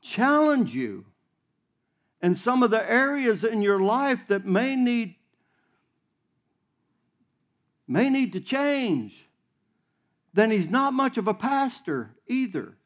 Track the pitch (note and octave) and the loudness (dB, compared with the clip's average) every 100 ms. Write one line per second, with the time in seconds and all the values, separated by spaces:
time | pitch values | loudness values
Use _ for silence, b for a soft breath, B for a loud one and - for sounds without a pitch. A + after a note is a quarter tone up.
0 | - - B3+ D4 D4+ C#4+ F#3+ A#2+ A#2+ F#2+ | -12 -2 2 4 4 2 0 -2 -6 -8
1 | - _ _ _ _ _ _ _ _ _ | -16 _ _ _ _ _ _ _ _ _
2 | _ _ F3 F#3 A#3+ B3+ B3 A3 G3 A#3 | _ _ -2 0 0 2 4 2 2 2
3 | C4+ C#4+ B3+ G3+ A3 A3 G3+ G3+ F#3+ A#3 | 2 0 0 0 0 0 2 2 2 2
4 | C#4 B3+ - G3 F#3+ F#3 B3+ C4 B3 A#3+ | 0 -2 -2 -4 0 0 0 0 0 0
5 | A3 - _ _ _ _ _ _ _ _ | -4 -10 _ _ _ _ _ _ _ _
6 | _ _ _ _ _ _ _ _ _ _ | _ _ _ _ _ _ _ _ _ _
7 | _ _ _ _ _ _ _ _ - C3+ | _ _ _ _ _ _ _ _ -4 0
8 | C4+ C4+ B3 F#3 - C4+ C#4+ C#4+ B3 D3 | 2 2 0 -4 -4 -2 0 -2 -2 -2
9 | G#2+ - _ _ _ _ _ _ _ _ | -4 -16 _ _ _ _ _ _ _ _
10 | _ _ _ E3+ A3 A3 E3 A#3 C#4 C4 | _ _ _ 0 2 2 0 0 0 0
11 | C4+ B3 G#3 G#3 A#3+ C#4 C4+ - - C#3+ | -2 -2 -4 -2 -2 -2 -2 -6 -8 -6
12 | A2 A#2 _ B3+ B3+ E3+ G2 - | -6 _ _ -4 -2 -6 -10 -16